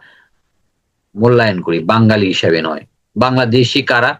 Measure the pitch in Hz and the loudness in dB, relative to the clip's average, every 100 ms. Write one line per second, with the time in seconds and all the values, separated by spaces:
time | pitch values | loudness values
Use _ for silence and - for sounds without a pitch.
0 | - _ _ _ _ _ _ _ _ _ | -12 _ _ _ _ _ _ _ _ _
1 | _ 101 120 120 110 92 85 85 82 113 | _ -2 2 2 2 -2 -4 -4 0 2
2 | 110 107 95 87 92 82 80 76 - _ | 2 2 0 -2 -2 -2 -4 -8 -14 _
3 | _ 107 127 127 117 123 117 139 131 120 | _ -4 0 0 0 2 0 -2 -2 0
4 | 127 | 0